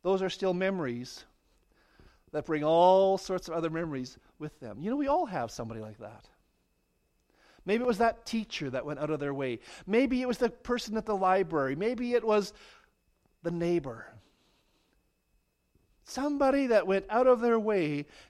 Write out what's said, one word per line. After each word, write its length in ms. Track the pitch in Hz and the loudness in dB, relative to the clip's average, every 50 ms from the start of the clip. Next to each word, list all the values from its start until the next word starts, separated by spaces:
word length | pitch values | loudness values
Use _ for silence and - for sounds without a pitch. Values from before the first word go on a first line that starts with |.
those 220 | - 180 196 185 190 | -2 -2 0 0 -2
are 60 | 185 | -4
still 260 | - - 196 190 180 | -4 -4 -2 -2 0
memories 680 | 180 190 190 196 185 160 127 120 117 123 - - - - _ _ _ _ _ _ _ _ _ _ _ _ _ _ _ - - _ _ _ _ | 0 -2 -2 -2 -2 -4 -4 -6 -6 -10 -12 -14 -18 -20 _ _ _ _ _ _ _ _ _ _ _ _ _ _ _ -20 -20 _ _ _ _
that 140 | - 151 143 | -8 -8 -4
bring 180 | - 160 151 147 | -2 -2 0 2
all 540 | 156 160 170 175 180 185 190 196 190 190 190 | 4 6 6 8 8 8 8 6 4 2 0
sorts 300 | - - 190 180 - - | -2 -4 -6 -6 -6 -6
of 60 | 160 | -4
other 160 | 170 165 165 | -4 -4 -4
memories 480 | 156 165 175 160 143 131 127 123 - - _ _ _ - | -4 -4 -6 -6 -6 -6 -8 -10 -12 -18 _ _ _ -14
with 200 | 151 151 - - | -14 -14 -12 -14
them. 220 | 135 113 101 107 | -14 -14 -12 -8
You 80 | 156 208 | -6 -4
know, 80 | 247 285 | -4 -2
we 100 | 294 269 | 0 0
all 180 | 285 349 349 | 0 0 0
have 260 | 240 185 151 120 113 | -2 -4 -4 -6 -6
somebody 280 | - - 120 110 113 110 | -6 -8 -10 -8 -8 -10
like 200 | 107 107 107 - | -12 -12 -14 -16
that. 280 | 110 101 - - - _ _ _ _ _ _ _ _ _ _ _ _ _ _ _ _ _ _ _ _ _ _ _ _ _ _ _ - | -16 -16 -16 -18 -20 _ _ _ _ _ _ _ _ _ _ _ _ _ _ _ _ _ _ _ _ _ _ _ _ _ _ _ -4
Maybe 180 | 175 202 233 247 | -2 -2 0 2
it 40 | 247 | 0
was 100 | 226 185 | 2 2
that 280 | 233 233 226 - - | 2 0 0 -2 -6
teacher 440 | - - 226 214 - - - 156 135 | -6 -4 -4 -4 -6 -8 -8 -6 -6
that 160 | 123 131 120 | -6 -6 -6
went 140 | 147 151 135 | -6 -6 -6
out 100 | 151 151 | -4 -4
of 100 | 156 143 | -4 -2
their 140 | 143 143 139 | -4 -4 -4
way. 260 | 135 139 127 120 107 - - - - - | -4 -4 -4 -4 -6 -10 -14 -20 -16 -6
Maybe 360 | - 202 233 269 262 254 247 | 0 2 2 2 2 2 0
it 60 | 254 247 | 0 -2
was 100 | 240 - | -2 0
the 120 | 254 226 | 0 -2
person 480 | - - - - 240 240 - 220 208 220 | -2 -4 -6 -4 -4 -4 -4 -4 -6 -4
at 80 | - | -2
the 100 | - 214 | -2 -2
library. 600 | 190 190 185 185 202 190 160 165 151 135 131 139 | 2 2 4 4 4 2 2 0 0 0 0 -2
Maybe 380 | 147 196 226 247 226 247 240 240 | -2 -2 -2 -2 -2 -2 0 0
it 100 | 233 208 | 0 2
was 300 | 226 214 208 196 196 - - - - - - _ _ _ _ _ _ _ _ _ _ _ _ - | 2 2 2 2 0 -6 -16 -20 -20 -20 -20 _ _ _ _ _ _ _ _ _ _ _ _ -6
the 80 | 170 | -6
neighbor. 560 | 175 170 170 170 175 170 139 135 117 113 - - - 110 - _ _ _ _ _ _ _ _ _ _ _ _ _ _ _ _ _ _ _ _ _ _ _ _ _ _ _ _ _ _ _ _ _ _ _ _ | -4 -2 0 0 0 0 -2 -4 -10 -12 -14 -18 -20 -20 -20 _ _ _ _ _ _ _ _ _ _ _ _ _ _ _ _ _ _ _ _ _ _ _ _ _ _ _ _ _ _ _ _ _ _ _ _
Somebody 640 | - - 247 269 294 294 285 285 269 262 277 277 247 | -12 -8 -4 -4 -2 0 2 4 4 4 4 4 4
that 200 | 226 208 175 185 | 4 4 4 4
went 180 | 190 196 190 - | 2 0 0 0
out 180 | 214 233 254 262 | 2 4 6 6
of 140 | 254 226 | 6 6
their 180 | 233 240 233 226 | 4 2 2 2
way 460 | 208 214 214 190 165 151 147 143 143 - - - - | 2 2 2 2 2 0 -2 -4 -6 -8 -14 -20 -20